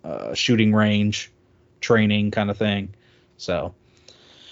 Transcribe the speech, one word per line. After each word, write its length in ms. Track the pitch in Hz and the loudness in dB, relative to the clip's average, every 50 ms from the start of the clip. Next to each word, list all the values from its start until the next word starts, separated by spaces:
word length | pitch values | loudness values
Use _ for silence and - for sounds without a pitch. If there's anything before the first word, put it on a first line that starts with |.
| - | -12
uh, 300 | 80 73 50 50 55 76 | -10 -10 -8 -8 -8 -6
shooting 400 | - - - 123 110 110 107 107 | -4 0 2 2 4 4 4 4
range 580 | 107 107 107 104 104 104 104 104 - - - _ _ _ _ _ _ _ _ _ _ | 4 4 4 2 2 2 0 -2 -4 -8 -14 _ _ _ _ _ _ _ _ _ _
training 500 | - - 120 110 107 104 104 104 104 104 | 0 2 2 4 4 2 2 0 0 -2
kind 180 | 104 113 104 101 | -2 -2 -2 -2
of 80 | 101 104 | -2 -2
thing. 360 | 110 104 101 101 98 95 98 _ _ _ _ _ _ _ _ - | -2 -2 -2 -2 -4 -8 -12 _ _ _ _ _ _ _ _ -12
So, 360 | - - 90 80 71 90 - _ _ _ _ _ _ - - _ _ - - - - - | -8 -6 -4 -4 -4 -8 -10 _ _ _ _ _ _ -20 -20 _ _ -20 -20 -20 -20 -20